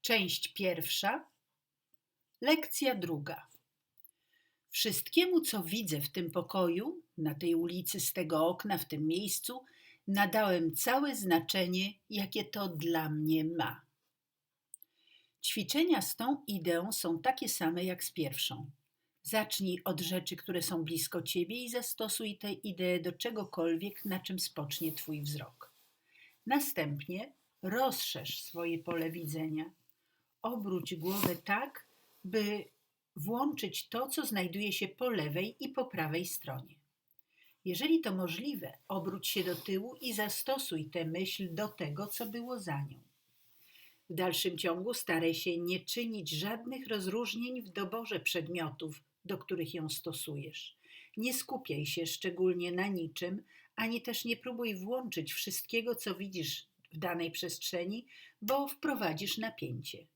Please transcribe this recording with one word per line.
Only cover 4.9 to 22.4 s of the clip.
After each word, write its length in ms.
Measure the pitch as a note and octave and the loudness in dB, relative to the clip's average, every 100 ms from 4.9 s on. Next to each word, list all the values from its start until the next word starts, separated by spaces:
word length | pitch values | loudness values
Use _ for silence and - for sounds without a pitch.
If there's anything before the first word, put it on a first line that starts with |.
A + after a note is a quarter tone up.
| - - - F4+ F4+ | 2 4 6 8 6
co 220 | - G#3 | 4 0
widzę 380 | E3 G#3+ G3+ D3+ | 0 -2 0 0
w 80 | C#3+ | 0
tym 220 | - E3+ | -2 -2
pokoju, 720 | F3 F3 G3 F3+ E3+ B3 F4+ - - | -2 0 2 4 4 0 -6 -10 -2
na 160 | D3+ | -2
tej 200 | C#3+ F3 | 0 2
ulicy, 460 | E3 E3+ F3+ - G3 | 4 2 -2 -2 -2
z 120 | - | 0
tego 340 | - D#3+ D#3 E3 | 0 2 4 4
okna, 320 | F3+ G#3 F#3+ | 2 0 -2
w 100 | - | -2
tym 180 | D3+ D#3 | 0 2
miejscu, 580 | E3+ G3+ - - B3+ - - - - - | 2 0 -2 -4 -8 -12 -20 -20 -14 0
nadałem 680 | G3 G3+ G#3+ G#3 F3 E3 | 4 6 6 6 6 4
całe 420 | D#3+ - B3+ D4 A3+ | 2 4 4 4 0
znaczenie, 760 | F#3+ E3 E3 G3 F3+ F#3 G3 G#3 _ | 4 4 6 2 4 2 0 -4 _
jakie 340 | G#3 G3 A3 | -2 0 0
to 240 | G#3 G#3 G3 | -2 -2 -2
dla 400 | D#3+ E3 E3 D#3 | 0 2 2 2
mnie 360 | D3+ D#3 D#3+ | 2 4 4
ma. 400 | D#3+ E3+ A#2 - _ _ _ _ _ _ _ _ _ - _ _ _ - _ _ | 4 0 -2 -4 _ _ _ _ _ _ _ _ _ -20 _ _ _ -20 _ _
Ćwiczenia 580 | - - G3 C#4+ F4 C#4 | -2 0 2 4 6 6
z 140 | F#3 - | 2 -2
tą 280 | A#3 C#4+ - | 0 0 0
ideą 460 | G3+ E3 E3+ F#3 | -2 2 2 2
są 260 | A3 E3+ E3 | 0 0 2
takie 300 | B3+ C4 G#3+ | 4 2 0
same 360 | - E3+ F3 | 2 2 2
jak 200 | F#3 F3+ | 0 -2
z 60 | - | -4
pierwszą. 600 | - D3 - - A#2 - - _ _ _ _ | -2 -2 0 -4 -4 -10 -12 _ _ _ _
Zacznij 580 | - A3 G#3+ - G3 F3+ | 0 0 2 0 0 0
od 160 | - D#3+ | 0 0
rzeczy, 360 | F3 F#3 F3 E3+ | 0 0 -2 -8
które 260 | - F3+ | -4 -2
są 220 | E3 F3 | 0 0
blisko 380 | D#3+ E3 D3 F3 | 0 -2 0 -2
ciebie 420 | - F3+ F3 A#3 | 0 0 0 -2
i 40 | B3 | -2
zastosuj 680 | B3 A#3 - A3 - A3 | -2 -2 -2 -2 0 -2
tę 140 | G#3 | -4